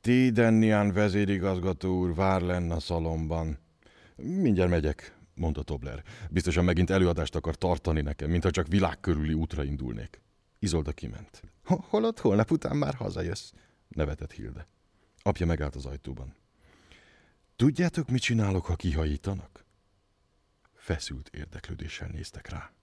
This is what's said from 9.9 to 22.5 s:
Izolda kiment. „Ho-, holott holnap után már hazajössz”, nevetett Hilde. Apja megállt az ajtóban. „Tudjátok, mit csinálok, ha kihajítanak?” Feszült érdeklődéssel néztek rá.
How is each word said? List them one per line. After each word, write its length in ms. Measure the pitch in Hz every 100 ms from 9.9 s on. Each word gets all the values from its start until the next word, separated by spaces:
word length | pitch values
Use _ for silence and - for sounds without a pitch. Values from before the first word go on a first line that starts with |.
| 55 55 - _ _ _ _
Izolda 340 | 104 85 76
kiment. 500 | 76 64 53 - - - _
„Ho-, 200 | - 180 -
holott 320 | 208 226 220
holnap 300 | 127 101 110
után 260 | 160 - 147
már 180 | 139
hazajössz”, 580 | 131 104 90 87 90 - - _ _ _
nevetett 440 | - 73 73 76
Hilde. 360 | - 52 65 - _ _ _ _ _
Apja 240 | - 85 85
megállt 280 | 82 76
az 120 | 71 65
ajtóban. 480 | 67 - 65 65 - _ _ _ _ _ - _ _ _ _ _ _
„Tudjátok, 540 | - 143 180 - 147
mit 120 | 127
csinálok, 440 | - 113 104 95 -
ha 100 | 85
kihajítanak?” 880 | 92 78 78 73 - 95 - - _ _ _ _ _ _ _ _ _ _ _
Feszült 560 | _ - 82 - 69 -
érdeklődéssel 760 | - 73 80 - - 82 - 82
néztek 360 | 80 85 -
rá. 220 | -